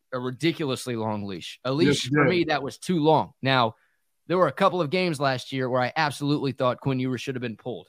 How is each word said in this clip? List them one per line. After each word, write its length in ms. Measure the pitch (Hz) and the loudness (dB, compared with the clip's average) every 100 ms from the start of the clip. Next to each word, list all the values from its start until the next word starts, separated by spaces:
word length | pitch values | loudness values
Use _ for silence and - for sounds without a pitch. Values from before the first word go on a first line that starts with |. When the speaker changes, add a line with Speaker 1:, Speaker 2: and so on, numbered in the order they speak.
| _ | _
Speaker 1:
a 60 | 127 | -8
ridiculously 800 | 123 127 160 160 151 123 - 117 | -6 -2 -2 0 -2 -4 -4 -4
long 280 | 110 107 | -2 -4
leash, 360 | 101 92 - - | -6 -8 -12 -8
a 60 | 127 | -4
Speaker 2:
Yes, 60 | 139 | 2
Speaker 1:
leash 240 | 170 139 | 2 2
Speaker 2:
he 60 | 123 | 2
Speaker 1:
for 140 | 147 | 2
Speaker 2:
did. 60 | 147 | 4
Speaker 1:
me 140 | 180 | 2
that 180 | 156 147 | 0 -2
was 160 | 135 - | -4 -6
too 200 | - 180 | -2 2
long. 320 | 151 151 92 _ | 4 4 2 _
Now, 340 | 131 131 117 - _ _ _ _ - | 0 2 2 -2 _ _ _ _ -4
there 120 | 175 | 2
were 100 | 165 | 2
a 40 | |
couple 280 | - 190 175 | 4 2 2
of 100 | 151 | 0
games 280 | 185 180 143 | 0 0 0
last 320 | 139 127 - | 0 -2 -4
year 180 | 135 127 | -4 0
where 100 | 127 | 0
I 120 | 123 - | 0 0
absolutely 560 | 151 139 143 143 135 | -2 0 0 0 0
thought 280 | - 127 120 | 0 0 0
Quinn 200 | 139 131 | -2 0
Ewers 200 | 131 123 | -2 -4
should 140 | - | -6
have 80 | 127 | -6
been 140 | 120 104 | -6 -8
pulled. 320 | 127 98 | -8 -10